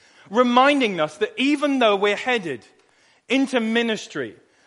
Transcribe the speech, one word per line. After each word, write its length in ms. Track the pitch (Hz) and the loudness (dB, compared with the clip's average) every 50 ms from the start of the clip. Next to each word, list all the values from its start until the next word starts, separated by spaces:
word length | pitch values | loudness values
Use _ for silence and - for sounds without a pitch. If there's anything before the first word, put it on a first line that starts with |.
| _ _ _ _ - - | _ _ _ _ -16 -2
reminding 720 | 196 240 254 240 240 247 262 285 294 277 247 208 185 165 | 0 2 2 4 4 4 4 4 4 2 0 0 0 -2
us 180 | 151 151 - - | -2 -4 -2 -6
that 160 | 214 208 - | -6 -6 -2
even 440 | 202 254 285 294 277 302 285 277 262 | -2 0 0 0 0 0 -2 0 2
though 160 | 240 214 202 | 2 2 2
we're 200 | 190 208 208 202 | 2 2 0 0
headed 480 | - - 254 247 233 175 156 131 110 - _ _ _ _ _ _ _ _ _ _ _ _ - | -2 -2 -2 -2 -2 -4 -6 -10 -10 -12 _ _ _ _ _ _ _ _ _ _ _ _ -2
into 320 | 240 269 269 - 262 240 | 0 0 0 0 0 -2
ministry 760 | 220 220 226 240 233 226 220 - - - - 151 123 104 - - _ _ _ _ _ | -2 0 0 0 0 -2 -4 -6 -8 -10 -10 -10 -10 -10 -12 -18 _ _ _ _ _